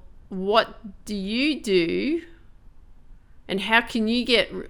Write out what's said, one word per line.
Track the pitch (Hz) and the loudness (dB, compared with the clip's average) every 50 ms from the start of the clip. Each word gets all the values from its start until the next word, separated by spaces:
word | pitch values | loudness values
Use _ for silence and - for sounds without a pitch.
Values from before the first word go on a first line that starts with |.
| - - - - - - | -18 -20 -20 -20 -16 -12
what | 202 185 185 196 208 226 - - - - - 202 - - - | -8 -4 -2 2 2 2 2 0 -6 -14 -16 -16 -16 -14 -10
do | - 214 | -8 -6
you | 202 190 196 214 240 277 311 294 - | -6 -4 -2 -2 0 0 0 0 -2
do, | - 214 190 175 165 170 170 180 208 262 320 339 - - - - - - - - - - - - - - - - - - - - - - - - - | 0 2 2 2 2 2 0 -2 -2 -2 -2 -4 -6 -10 -18 -20 -20 -20 -20 -20 -20 -20 -20 -20 -20 -20 -20 -20 -20 -20 -20 -20 -20 -20 -20 -18 -8
and | - 175 190 | -6 -6 -4
how | 196 208 226 233 | 0 2 2 2
can | 240 - - 233 214 | 2 2 -2 -2 0
you | 220 233 247 247 | 0 0 0 2
get | 254 240 214 190 - 190 185 - | 4 4 4 2 0 -4 -10 -12